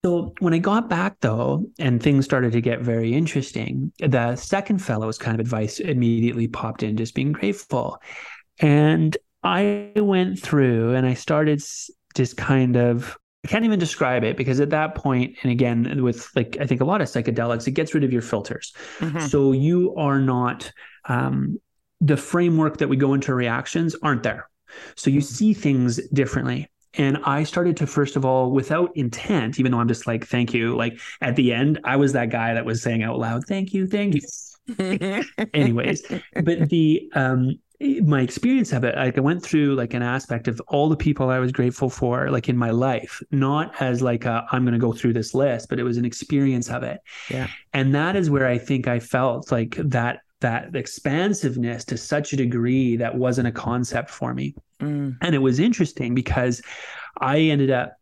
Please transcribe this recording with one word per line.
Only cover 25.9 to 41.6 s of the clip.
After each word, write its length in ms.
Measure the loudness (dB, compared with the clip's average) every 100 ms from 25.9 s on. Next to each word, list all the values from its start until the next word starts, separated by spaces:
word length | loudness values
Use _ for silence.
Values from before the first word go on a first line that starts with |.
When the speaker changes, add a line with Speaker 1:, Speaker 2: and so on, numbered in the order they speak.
| 0 -2
Speaker 1:
differently. 600 | 0 0 0 -2 -6 -8 _ _
And 220 | -2 0 0
I 180 | 0 0
started 320 | 0 0 0 0
to, 80 | 0
first 300 | 0 0 0
of 80 | 2
all, 240 | 2 4
without 420 | 2 0 0 0 0
intent, 640 | -4 -4 -2 0 0 0
even 140 | 2
though 60 | 2
I'm 100 | 2
just 180 | 0 -2
like, 200 | -4 -2
"Thank 260 | 0 0
you." 240 | 0 0 -2
Like, 240 | -2 -6 -18 -6
at 140 | -2 2
the 180 | 2
end, 260 | 4 2 0
I 120 | 0 2
was 160 | 2
that 160 | 2 -2
guy 240 | -2 0
that 140 | -2 -2
was 160 | -2
saying 200 | -2 -2
out 160 | -2 -2
loud, 260 | -2 -4 -4
"Thank 260 | -4 -2
you, 140 | -2 -2
thank 280 | -2 0
you." 1080 | -2 -4 -18 -20 _ -16 -6 -4 -4 -4 -6 -8 -8
Speaker 2:
<laughs> 160 | -4
Speaker 1:
Anyways, 480 | 2 2 2 -2 -4 -6 -12 -8 -2
but 240 | 0 2 2
the, 420 | 4 4 2 0
um, 440 | -2 0 2 0 -2 _ _ -2 2
my 180 | 2 4
experience 520 | 0 0 2 2 2
of 100 | 0
it, 100 | 0
like, 220 | 0 0 2
I 60 |
went 200 | 0 0
through, 320 | 0 2 2
like, 200 | 2 -2
an 80 | -2
aspect 460 | -2 -4 -4 -4 -4
of 120 | -6 -2
all 220 | 2 2
the 60 | 2
people 340 | 0 2 0
I 80 | 2
was 120 | 0
grateful 380 | 0